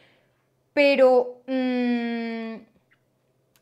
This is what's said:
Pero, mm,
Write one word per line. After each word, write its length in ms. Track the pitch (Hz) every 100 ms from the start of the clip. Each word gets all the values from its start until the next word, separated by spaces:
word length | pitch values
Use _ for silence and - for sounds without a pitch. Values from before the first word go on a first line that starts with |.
| _ _ _ _ _ _ _
Pero, 680 | - 285 269 262 254 247 - -
mm, 1080 | 262 254 247 240 240 233 233 233 226 226 220 - _ _ _ _ _ _ _ _ _